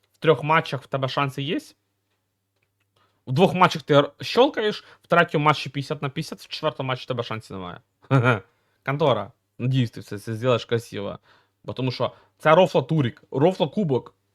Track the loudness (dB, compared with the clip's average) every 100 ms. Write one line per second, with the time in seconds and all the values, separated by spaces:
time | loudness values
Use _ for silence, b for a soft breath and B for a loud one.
0 | _ _ 2 2 2 0 0 -8 -8 -6
1 | -4 -2 -4 -4 -6 -6 -8 _ _ _
2 | _ _ _ _ _ _ _ _ _ _
3 | _ _ -6 2 2 4 2 2 4 4
4 | 4 -4 -2 2 2 2 -4 -6 B B
5 | _ 2 4 2 2 2 -4 -10 -8 -8
6 | -6 -8 -10 -14 -14 -6 -6 -4 -6 -6
7 | -6 -8 -6 -10 -10 -14 -12 -16 _ _
8 | 0 2 4 0 -4 _ _ _ -8 0
9 | 0 0 -4 _ _ -6 -2 0 -2 -6
10 | -14 -12 -10 -4 0 0 0 -4 -4 -10
11 | -10 -12 b b b _ -12 -6 -6 -4
12 | -6 b b _ 4 6 6 2 0 -2
13 | -2 -6 _ 0 0 2 -2 -2 -2 -2
14 | -4 _ _